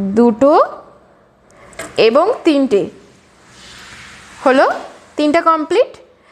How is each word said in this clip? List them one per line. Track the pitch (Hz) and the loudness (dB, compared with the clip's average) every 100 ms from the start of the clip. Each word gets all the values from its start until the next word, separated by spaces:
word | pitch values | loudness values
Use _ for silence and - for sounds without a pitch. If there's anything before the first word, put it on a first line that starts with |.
| 196 208 | -2 2
দুটো | 240 226 277 359 659 - - _ _ _ _ _ _ _ - - - - 220 | 2 2 2 2 0 -4 -20 _ _ _ _ _ _ _ -20 -18 -12 0 2
এবং | 262 370 539 330 | 2 0 -2 0
তিনটে, | 285 262 196 - - - _ _ _ _ - - - - - - - - - | 0 0 -2 -4 -12 -20 _ _ _ _ -20 -20 -20 -20 -20 -20 -20 -20 -4
হলো | 269 269 359 - - - _ - | 0 2 0 -2 -12 -20 _ -4
তিনটা | 302 330 330 | 0 0 0
কমপ্লিট। | 320 302 370 - - - _ _ | -2 -2 -2 -2 -4 -20 _ _